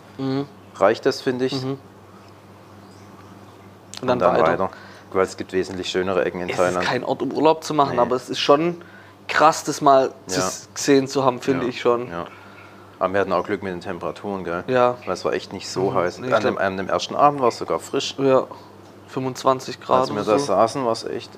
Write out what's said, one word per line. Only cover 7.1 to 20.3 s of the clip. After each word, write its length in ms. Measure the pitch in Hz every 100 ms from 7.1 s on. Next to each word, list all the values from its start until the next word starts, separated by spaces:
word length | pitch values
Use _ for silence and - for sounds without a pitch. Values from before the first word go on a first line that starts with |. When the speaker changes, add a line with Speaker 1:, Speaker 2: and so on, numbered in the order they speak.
| 135
Speaker 1:
um 100 | 135
Urlaub 300 | 120 147 160
zu 100 | -
machen, 220 | 151 139 117
Speaker 2:
Nee. 60 |
Speaker 1:
aber 140 | 120 127
es 120 | -
ist 120 | -
schon 420 | - 147 165 175 - - - - -
krass, 340 | - 151 156
das 160 | - 143
mal 320 | 147 135 131 - -
zu 140 | 90
Speaker 2:
Ja. 60 | 92
Speaker 1:
s-, 220 | - -
gesehen 320 | - - 139 135
zu 180 | 143
haben, 160 | 135 123
finde 240 | - 135
Speaker 2:
Ja. 40 | 123
Speaker 1:
ich 120 | 127
schon. 300 | 127 120 123
Speaker 2:
Ja. 160 | 85 85 - - - - - - -
Aber 140 | 92
wir 80 | 98
hatten 120 | 95
auch 120 | 90
Glück 180 | 90 101
mit 100 | 98
den 80 | 90
Temperaturen, 640 | 92 85 85 - 104 98
gell? 200 | 85 87 92
Speaker 1:
Ja. 300 | 127 123 123
Speaker 2:
Weil 100 | -
es 100 | 90
war 80 | -
echt 200 | 92 -
nicht 160 | 98 -
so 220 | - 95
Speaker 1:
Mhm. 40 |
Speaker 2:
heiß. 240 | 95 87 -
Speaker 1:
Nee, 100 | 127
ich 60 |
Speaker 2:
An 80 | 139
dem, 120 | 127
Speaker 1:
glaub 120 | - 98
Speaker 2:
an 100 | 95
dem 120 | 95
ersten 260 | 87 -
Abend 260 | - 147 143
war 80 | 123
es 100 | -
sogar 200 | - 82
frisch. 380 | - 139 - -
Speaker 1:
Ja, 280 | 135 131 - - - - - - -
fünfundzwanzig 760 | - 131 127 131 131 131 131
Grad 200 | - 127
Speaker 2:
Als 80 | 131
wir 100 | 104
Speaker 1:
oder 100 | 101